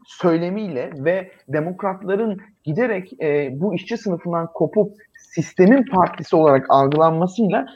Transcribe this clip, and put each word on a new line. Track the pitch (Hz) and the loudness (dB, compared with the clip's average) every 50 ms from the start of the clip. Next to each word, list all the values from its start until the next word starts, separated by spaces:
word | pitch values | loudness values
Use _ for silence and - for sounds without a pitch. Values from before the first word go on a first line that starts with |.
| _ | _
söylemiyle | _ - - - 180 165 165 170 175 185 214 220 196 160 123 139 - - | _ -18 -2 0 2 2 2 0 -4 -6 -6 -8 -6 -6 -6 -8 -8 -10
ve | 143 135 160 180 190 185 - _ _ _ _ | -4 -2 -2 -2 -2 -4 -8 _ _ _ _
demokratların | 135 156 151 170 180 185 - 196 190 190 214 180 196 202 226 226 196 - - _ _ _ _ | -4 -4 -4 -4 -6 -6 -6 -6 -6 -6 -4 -4 -2 -2 -2 -2 -4 -8 -10 _ _ _ _
giderek, | 151 156 175 247 254 214 190 185 - - - | -6 -4 -2 -2 -2 -2 -4 -8 -10 -12 -6
e, | - 156 143 147 147 135 127 | -4 -2 0 0 -2 -2 -4
bu | 139 165 214 - | -4 -4 -4 -4
işçi | - - - 226 220 | -4 -6 -8 -10 -8
sınıfından | - 208 175 165 - 175 170 170 165 165 - | -4 -6 -6 -6 -6 -6 -4 -4 -6 -6 -4
kopup | - 165 151 - 214 208 202 202 _ _ _ _ - _ _ - | -4 -4 -2 0 0 0 0 -2 _ _ _ _ -20 _ _ -6
sistemin | - 151 - - - 185 185 254 277 247 | -6 -6 -6 2 4 6 6 6 4 2
partisi | - - 185 175 - - - 165 - - | 0 2 2 2 2 0 -8 -6 0 2
olarak | 165 156 151 139 135 131 - | 4 6 6 6 4 4 4
algılanmasıyla | - 135 139 135 147 151 160 165 160 160 170 185 185 - 233 185 160 247 277 - - | 4 4 4 2 2 4 2 2 2 2 -2 -2 0 -2 0 0 0 -2 -4 -6 -12